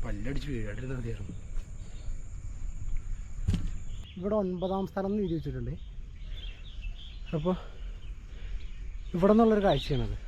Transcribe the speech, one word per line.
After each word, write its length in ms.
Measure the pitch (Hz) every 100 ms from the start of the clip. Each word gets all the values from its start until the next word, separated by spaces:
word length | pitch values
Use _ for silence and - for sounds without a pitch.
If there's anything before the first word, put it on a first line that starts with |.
| 117
പല്ലടിച്ച് 420 | 104 117 139 147
വീഴാണ്ടിരുന്നാ 460 | 123 101 107 127 131
മതിയായിരുന്നു. 360 | 117 104 98 87 - - - - - - - - - - - - - - - - - - - - - - - - - - - -
ഇവിടെ 160 | 190 214
ഒൻപതാം 440 | 190 180 185 190 190
സ്ഥലം 240 | 196 196
എന്ന് 100 | 208
എഴുതി 120 | 190
വെച്ചിട്ടുണ്ട്. 400 | 165 147 131 123 160 - - - - - - - - - - - - - - - 160
അപ്പൊ 160 | 170 180 - - - - - - - - - - - - - - -
ഇവിടെ 180 | 175 196
നിന്നുള്ളൊരു 320 | 214 226 214 196
കാഴ്ചയാണത്. 500 | 143 - 135 113 101